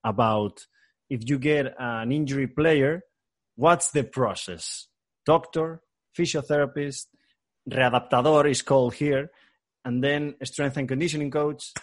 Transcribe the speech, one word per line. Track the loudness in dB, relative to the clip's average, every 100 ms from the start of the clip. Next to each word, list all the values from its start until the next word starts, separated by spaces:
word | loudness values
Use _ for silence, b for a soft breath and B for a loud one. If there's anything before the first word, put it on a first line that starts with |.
about | -4 2 2 2 -2 -6 -20 _ _ _ -10
if | -8 -4
you | -2
get | 0 0 -2 -6
an | -8 -6 -2
injury | -2 -2 -4 -4
player, | 0 2 4 2 0 -8 _ _ _ _ 0
what's | 4 4 2
the | -2
process? | -2 -2 -2 -2 -10 -12 -12 -14 -16 _ _ _ 2
Doctor, | 2 2 -4 -4 -6 _ _ _ -4
physiotherapist, | -2 -2 0 0 0 -2 -8 -8 -16 _ _ _ _ _ -6
readaptador | 2 2 2 2 2 4 4 4
is | 2
called | 2 4 2
here, | 0 0 -2 -4 b b b _ _
and | -6 -2
then | 0 0 -4 -8
a | -10
strength | -4 -4 -2
and | -4
conditioning | -2 -2 -2 -2
coach, | -2 -2 -4 -12 -18